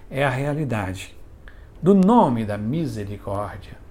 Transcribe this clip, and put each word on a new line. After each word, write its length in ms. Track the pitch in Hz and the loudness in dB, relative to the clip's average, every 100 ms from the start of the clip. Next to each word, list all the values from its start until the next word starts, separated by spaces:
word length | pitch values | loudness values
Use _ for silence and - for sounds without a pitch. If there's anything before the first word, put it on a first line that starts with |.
| - | -8
é 160 | 131 143 | -2 0
a 40 | |
realidade 880 | 127 143 147 143 110 92 95 - - - - - - - - | 0 -2 -2 -2 -2 -4 -6 -12 -18 -20 -20 -20 -20 -20 0
do 120 | 160 | 4
nome 500 | 202 185 240 165 117 | 6 6 6 4 2
da 140 | 107 104 | -2 -4
misericórdia. 1200 | 107 156 147 113 98 101 - 98 101 104 - - - | -2 -2 -4 -6 -8 -8 -6 -6 -6 -10 -16 -18 -18